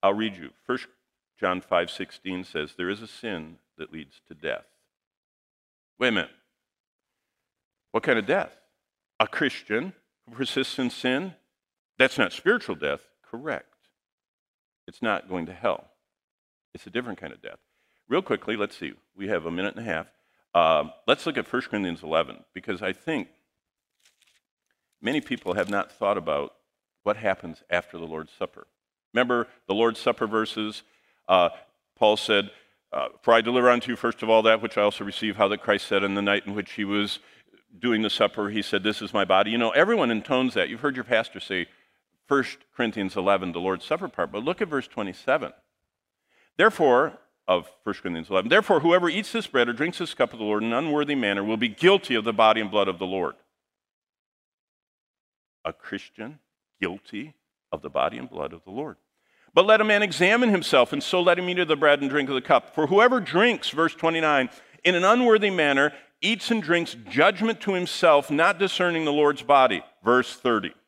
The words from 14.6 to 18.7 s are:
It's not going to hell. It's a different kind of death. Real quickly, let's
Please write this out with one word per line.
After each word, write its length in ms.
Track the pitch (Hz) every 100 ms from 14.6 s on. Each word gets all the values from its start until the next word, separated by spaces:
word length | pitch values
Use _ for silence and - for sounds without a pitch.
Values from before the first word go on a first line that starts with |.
| _ _ -
It's 140 | -
not 260 | 117 98 -
going 200 | 90 82
to 60 |
hell. 360 | 92 120 69 - _ _ _ _ _ _ _ _
It's 140 | - -
a 20 |
different 300 | 110 123 95
kind 140 | 80
of 80 | 50
death. 180 | - 50 _ _ _ _ _
Real 140 | 151
quickly, 340 | 190 110 - 107
let's 220 | 101